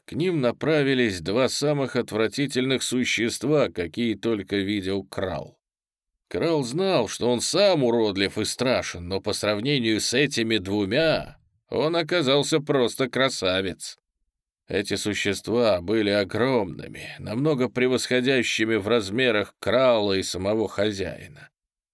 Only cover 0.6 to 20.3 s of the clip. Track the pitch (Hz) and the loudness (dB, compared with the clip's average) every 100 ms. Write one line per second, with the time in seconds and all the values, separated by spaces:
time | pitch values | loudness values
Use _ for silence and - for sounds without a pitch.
0.6 | 127 156 139 131 120 92 80 107 127 - | 0 0 2 2 0 0 -2 0 0 0
1.6 | 147 147 127 - - 107 110 113 139 127 | 0 0 -2 -2 -2 0 0 0 -2 0
2.6 | 131 127 - 127 120 - 113 - 127 151 | 0 0 0 -2 0 0 -2 -2 0 2
3.6 | 110 85 87 98 117 104 117 110 92 101 | 0 -2 -6 -2 -2 -2 -2 -2 -2 -2
4.6 | 98 104 92 98 95 - 95 73 - - | 0 -2 -2 -4 -4 -6 -6 -6 -10 -18
5.6 | _ _ _ _ _ _ - 90 151 160 | _ _ _ _ _ _ -8 -4 0 0
6.6 | 123 147 190 165 101 - 113 120 - 165 | -2 -2 0 2 0 -2 0 0 0 2
7.6 | 202 170 127 117 107 95 98 - 107 - | 4 4 4 4 2 2 -2 -2 -4 -2
8.6 | 127 110 - 90 87 95 107 95 104 104 | 0 0 -2 -8 -6 -4 -4 -2 0 0
9.6 | 123 143 113 104 - 123 147 - 113 110 | 0 0 2 2 2 2 2 0 0 0
10.6 | 92 104 98 123 160 120 - - _ _ | 0 0 2 2 2 0 -4 -16 _ _
11.6 | - - 147 170 160 180 131 143 139 160 | -8 -2 0 0 0 0 4 2 4 0
12.6 | 151 139 117 - 131 - 135 - 92 92 | 2 2 2 0 -2 0 0 0 0 0
13.6 | 95 - - - _ _ _ _ _ _ | -2 -6 -12 -16 _ _ _ _ _ _
14.6 | - 92 101 98 107 98 101 95 - 113 | -6 -4 -2 -4 -2 -2 -2 -4 -2 2
15.6 | 117 90 87 110 101 101 95 107 127 127 | 2 2 2 0 2 2 0 0 0 0
16.6 | 95 57 - - - - 92 110 147 135 | -2 -8 -14 -14 -16 -12 -8 -2 0 2
17.6 | 123 123 127 123 - 127 127 135 113 - | 0 2 2 2 2 0 2 2 2 0
18.6 | 110 110 101 117 95 110 127 107 98 - | 2 2 2 0 0 0 2 2 0 -4
19.6 | - 113 131 117 104 95 90 | 0 4 6 4 2 0 -2